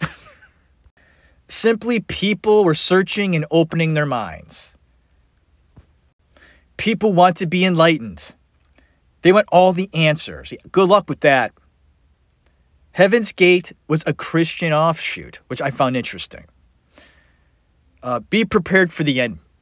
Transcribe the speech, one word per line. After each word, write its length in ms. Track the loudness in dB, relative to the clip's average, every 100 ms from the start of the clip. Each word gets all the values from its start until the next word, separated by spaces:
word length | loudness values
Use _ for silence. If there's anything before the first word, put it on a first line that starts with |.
<laughs> 1500 | -12 -12 -20 -20 _ _ _ _ _ _ _ _ _ _ -6
Simply, 540 | 0 0 0 -2 -4
people 640 | -4 -4 -4 -2 2 4 4
were 80 |
searching 600 | 2 2 0 0 -4 -2
and 120 | -4 0
opening 440 | 0 0 -2 -2
their 120 | -2 -2
minds. 680 | -4 -6 -12 -18 -20 -20 _ _ _ _ _ _ _ _ _ _ -20 _ _ _ _ _ _ _ _ _ -8
People 380 | -4 -2 0
want 240 | 4 4 2
to 100 | -2
be 180 | 0 0
enlightened. 680 | 4 4 2 -4 -14 -16 -20 _ _ _ _ _ _ _ _
They 100 | 2
want 160 | 4 4
all 220 | 4 4
the 160 | 2 -4
answers. 600 | 0 0 0 -6 -12 -16 -18 -4
Good 180 | 0 4
luck 200 | 4 2
with 120 | 0
that. 320 | 2 2 0 -8 _ _ _ _ _ _ _ _ _ _ _ _ _
Heaven's 400 | 0 2 2 -2
Gate 420 | 2 4 4 0 -14 -4
was 160 | -4 -2
a 80 |
Christian 600 | -6 -4 -2 -2 -4 -2
offshoot, 640 | 0 0 -2 -8 -10 -14 -20 -14
which 140 | -8
I 100 | -6
found 240 | -2 -2 -2
interesting. 480 | -6 -10 -12 -14 -20 _ _ _ _ _ -20 _ _ _ _ _ _ _ _ _
Uh, 160 | -6 -6
"Be 260 | -2 -2 0
prepared 480 | -2 2 2 2
for 100 | 0
the 160 | -2 -2
end" 200 | -4 -8 _ _